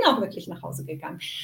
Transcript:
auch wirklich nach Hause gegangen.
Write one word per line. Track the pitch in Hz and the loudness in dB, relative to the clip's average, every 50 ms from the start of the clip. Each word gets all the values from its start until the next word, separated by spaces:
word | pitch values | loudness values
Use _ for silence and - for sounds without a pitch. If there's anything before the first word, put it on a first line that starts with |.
| 453 | 8
auch | 320 262 - | 8 8 6
wirklich | 202 - - - - - | 4 0 -2 -6 -8 -8
nach | - - - | -10 -8 -8
Hause | - 139 135 135 | -6 -6 -6 -6
gegangen. | - 156 139 - 156 165 - - - - - | -6 -6 -6 -6 -8 -8 -8 -8 -8 -8 -8